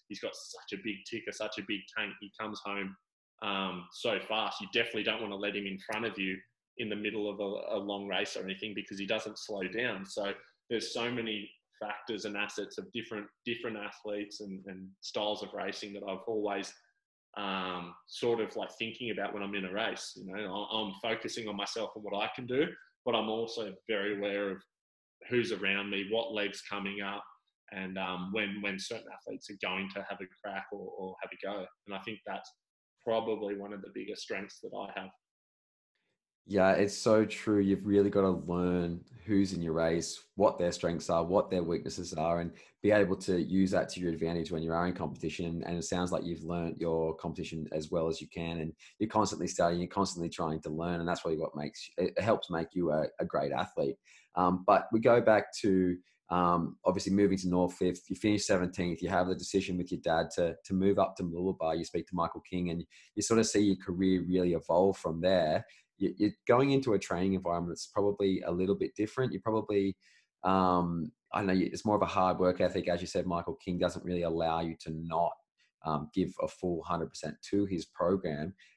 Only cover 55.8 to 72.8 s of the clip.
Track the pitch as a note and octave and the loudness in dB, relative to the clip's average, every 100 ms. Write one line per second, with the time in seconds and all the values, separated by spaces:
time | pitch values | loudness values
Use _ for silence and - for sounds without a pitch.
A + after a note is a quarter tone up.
55.8 | F#2 F2+ - _ - F2 F2 F2 D2 - | 4 2 -6 _ 0 4 6 4 2 0
56.8 | - F2+ F#2+ G2 G2+ F#2+ F#2 F2+ F2+ - | 0 2 4 6 6 4 2 4 2 2
57.8 | F#2 - - G2 G#2+ G#2 - F#2+ F2+ - | 0 0 -6 -2 2 2 4 2 2 0
58.8 | F2 D#2+ F2 F#2 F#2 F2+ - G2 F#2 F2+ | -2 -2 0 2 2 0 0 0 2 -2
59.8 | F2 F2 E2 E2 E2 - E2+ - - F#2+ | -4 -2 2 2 2 0 0 -2 -2 2
60.8 | G2 G2 F#2+ - F2+ E2 F#2+ F#2 D#2+ E2 | 4 6 2 0 -6 -2 -2 0 0 -2
61.8 | D#2+ E2+ - F2 E2 E2 - F2+ F2+ E2+ | -2 -4 -4 -2 -2 -4 -6 -2 -2 -2
62.8 | E2+ - - G#2 - A2+ A2 G#2 G#2 F#2+ | -6 -14 -10 -2 4 6 6 6 6 6
63.8 | G2 F2+ F#2+ F#2 E2+ F#2 F2+ D#2+ - E2+ | 2 2 6 4 4 4 4 2 4 6
64.8 | G2 F#2+ E2+ E2 F2+ F#2 D#2 F2 - - | 6 4 -2 2 4 6 6 2 0 -16
65.8 | _ - F#2+ - G#2+ - - A#2+ C#3 C3+ | _ -2 -2 2 0 2 4 6 6 4
66.8 | C3+ G2 - F2 F#2+ F#2+ F2+ E2+ F2 D#2+ | 4 2 2 0 2 2 0 -2 -2 -6
67.8 | - G#2 G2+ G2+ G2 F#2 E2+ F2 F#2 F#2+ | -6 0 0 2 2 2 0 0 2 2
68.8 | - - G#2+ - B2+ F#2+ A2+ A2 F#2+ G2+ | 0 -2 -2 0 -2 -2 0 0 2 2
69.8 | G2 - _ _ _ _ F2+ F#2+ F#2 F2+ | 2 0 _ _ _ _ 4 6 6 6
70.8 | F2 E2+ D#2 - _ - G2 F#2 - - | 4 0 -4 -8 _ 0 4 4 4 0
71.8 | G#2+ G#2 F2+ G2 F#2 F2 F#2 F2+ F2+ F#2+ | 2 4 4 4 4 4 4 4 2 2